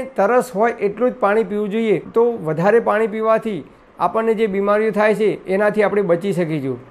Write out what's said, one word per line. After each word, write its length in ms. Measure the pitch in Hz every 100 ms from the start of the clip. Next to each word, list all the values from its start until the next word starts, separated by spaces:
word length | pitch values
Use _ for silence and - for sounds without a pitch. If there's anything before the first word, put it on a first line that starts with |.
| 262 -
તરસ 360 | 202 247 247
હોય 220 | 190 233 226
એટલું 300 | 202 208 247
જ 80 | 254
પાણી 240 | 202 214
પીવું 280 | 190 208 214 220
જોઈએ. 200 | 226 175 -
તો 140 | 226 240 226
વધારે 420 | 156 156 190 226 220
પાણી 180 | 208 226
પીવાથી 480 | 220 220 220 220 180 127 - _ -
આપણને 380 | 175 220 226 214
જે 100 | 220 196
બીમારીઓ 360 | 202 208 220 196
થાય 180 | 214 196
છે 100 | 214 160 -
એનાથી 400 | 190 208 208 202
આપણે 180 | 202 185
બચી 240 | 170 202 175
શકીશું. 400 | 165 156 135 120 -